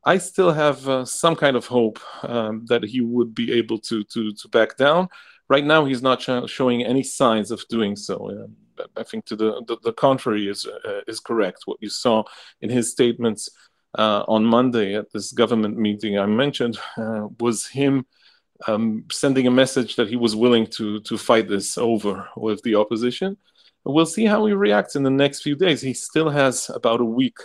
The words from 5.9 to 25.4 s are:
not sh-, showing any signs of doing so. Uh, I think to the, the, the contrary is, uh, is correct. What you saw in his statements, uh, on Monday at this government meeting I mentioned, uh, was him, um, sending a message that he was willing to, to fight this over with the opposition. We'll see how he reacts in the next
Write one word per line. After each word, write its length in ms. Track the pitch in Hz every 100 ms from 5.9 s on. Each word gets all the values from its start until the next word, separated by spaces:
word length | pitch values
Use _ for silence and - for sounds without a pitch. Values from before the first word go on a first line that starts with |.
| 127
not 200 | 131 127
sh-, 240 | - 123 120
showing 380 | - 127 120
any 180 | 117 131
signs 480 | 123 - 131 110 101
of 160 | 113 -
doing 260 | 117 104 101
so. 340 | - 98 104
Uh, 520 | 101 110 - _ - - -
I 60 |
think 240 | 113 110 -
to 100 | 107
the, 260 | 110 107 117
the, 100 | 117
the 100 | 117
contrary 560 | 110 143 131 - 107 101
is, 160 | 101
uh, 360 | - 107 110 101 98
is 140 | 107
correct. 420 | - 113 98 - -
What 100 | -
you 80 | 107
saw 320 | - 127 110 107 - - _
in 80 | 101
his 200 | 123 110
statements, 600 | - 120 117 117 104 - _ _ _ _ -
uh, 240 | 110 104 -
on 160 | 110
Monday 500 | 110 117 127 120 98
at 180 | 101 101
this 200 | 107 98
government 440 | - 110 117 104 110
meeting 420 | 107 104 107 101
I 60 |
mentioned, 540 | 98 110 143 139 120 107 - -
uh, 300 | 113 110 104 -
was 260 | 117 107 -
him, 400 | 139 139 135 123 _ _ _ _ _ -
um, 360 | 107 113 110 -
sending 360 | - 143 131 127
a 40 |
message 460 | 127 131 135 113 -
that 120 | 107
he 80 | 120
was 180 | 117
willing 320 | 107 123 117 110
to, 320 | - 107 107
to 180 | 104 110
fight 300 | - 117 101
this 280 | 101 101 -
over 500 | 117 113 101 95 95 -
with 260 | 110 104
the 140 | 120 104
opposition. 600 | 107 117 120 123 190 202 _ _ _ _
We'll 220 | - 147 165
see 180 | -
how 220 | 220 214 214
he 80 |
reacts 420 | 196 208 208 190 143
in 60 |
the 80 | 135
next 320 | 135 143 139